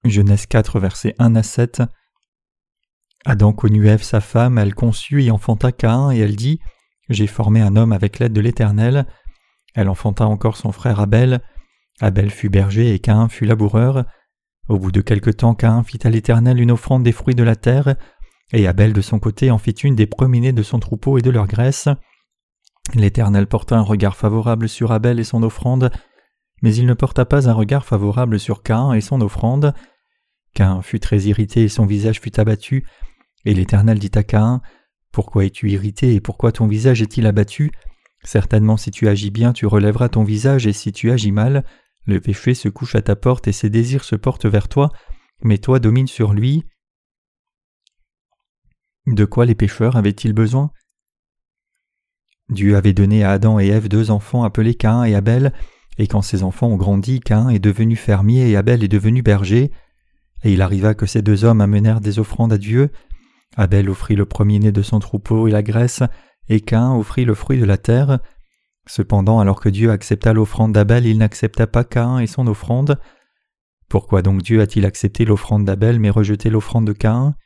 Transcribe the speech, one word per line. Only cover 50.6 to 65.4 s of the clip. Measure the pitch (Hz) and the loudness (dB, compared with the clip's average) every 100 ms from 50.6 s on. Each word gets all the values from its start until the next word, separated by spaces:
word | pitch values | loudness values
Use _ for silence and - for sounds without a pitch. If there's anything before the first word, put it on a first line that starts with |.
| 147 - _ _ _ _ _ _ _ _ _ _ _ _ _ _ _ _ - | -2 -6 _ _ _ _ _ _ _ _ _ _ _ _ _ _ _ _ -10
Dieu | 95 101 101 | 0 2 4
avait | 98 | 4
donné | 98 98 107 | 4 2 4
à | 101 | 2
Adam | 98 110 107 | 2 2 2
et | 98 | 2
Ève | 107 107 | 2 0
deux | 104 110 | -2 0
enfants | 104 - 123 | -2 -2 -2
appelés | 113 - 110 | -2 0 -2
Caïn | 117 113 117 | 0 0 2
et | 120 | 2
Abel, | 101 104 120 135 - - _ _ - | 0 2 0 0 -2 -12 _ _ -6
et | 107 | -2
quand | 104 | -2
ces | 98 98 | -2 -4
enfants | 92 - 120 | -4 -2 -2
ont | 101 | 0
grandi, | 92 98 104 131 | 0 0 -2 -4
Caïn | - 110 127 | 0 0 2
est | 110 | 2
devenu | 104 98 110 113 | 0 0 0 0
fermier | - 101 101 123 123 | 0 2 2 2 2
et | 101 | 2
Abel | 104 120 | 2 2
est | 101 | 2
devenu | 104 110 123 | 0 2 0
berger. | 113 101 95 113 143 - _ _ _ _ _ - | 2 0 2 0 0 -6 _ _ _ _ _ -4
Et | 107 | 0
il | 92 | 2
arriva | 95 98 107 | 0 0 0
que | 104 101 | 0 -2
ces | 117 | -2
deux | 104 101 117 | 0 2 4
hommes | 110 | 4
amenèrent | 101 104 110 110 | 2 2 2 0
des | 104 104 | -2 -4
offrandes | 107 - 113 | -4 -2 0
à | 107 | 0
Dieu. | 101 117 143 - _ - _ _ _ - | 0 0 0 -2 _ -16 _ _ _ -2
Abel | 95 101 98 | 2 2 0
offrit | 95 - | -4 -2
le | 101 98 | -2 -2
premier-né | - 104 104 107 | 0 0 2 2
de | 101 | 0
son | 104 110 | 0 -2
troupeau | - 107 - 113 | -2 -8 -2 0